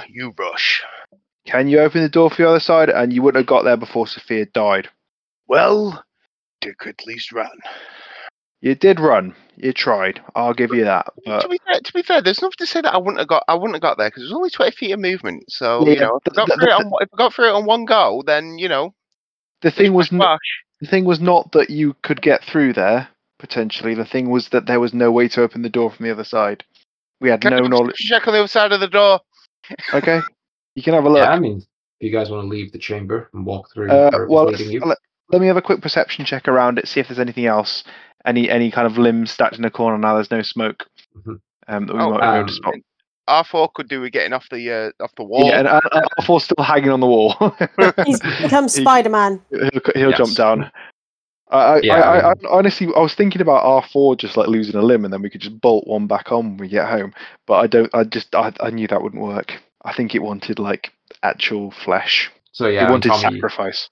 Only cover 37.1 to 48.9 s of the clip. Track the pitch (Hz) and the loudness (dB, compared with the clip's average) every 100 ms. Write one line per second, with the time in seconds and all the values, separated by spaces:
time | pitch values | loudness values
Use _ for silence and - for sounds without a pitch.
37.1 | 123 123 120 120 107 107 - - - - | -4 -6 -2 0 0 -2 -6 -14 -20 -20
38.1 | _ - 120 117 120 117 120 117 110 120 | _ -4 0 0 0 0 0 -2 2 2
39.1 | 117 113 - 113 113 113 - 117 107 107 | 2 -2 -2 -2 -2 -6 -4 -2 0 0
40.1 | 107 104 117 104 117 110 107 - _ _ | 0 -2 -4 -6 -6 -6 -8 -16 _ _
41.1 | 107 104 107 _ _ - 104 98 104 165 | -20 -18 -18 _ _ -10 -8 -6 -4 -4
42.1 | 110 117 107 98 - - - - _ _ | 0 0 0 -2 -8 -8 -10 -12 _ _
43.1 | _ - 151 165 170 156 - 127 135 123 | _ 0 0 0 0 -2 -4 -10 -8 -6
44.1 | 123 87 127 - 123 120 117 110 - 117 | -4 -4 -4 -8 -10 -6 -6 -6 -8 -12
45.1 | - 104 120 143 - 139 151 160 160 156 | -12 -4 2 4 4 4 2 2 0 0
46.1 | - - 165 - - 135 147 139 131 127 | -2 0 0 2 -2 0 2 2 2 4
47.1 | 117 107 - 208 - 180 - 190 - 185 | 4 2 2 -2 0 -4 2 2 2 0
48.1 | 240 - - 302 277 262 285 262 | 0 -2 -4 0 2 2 2 4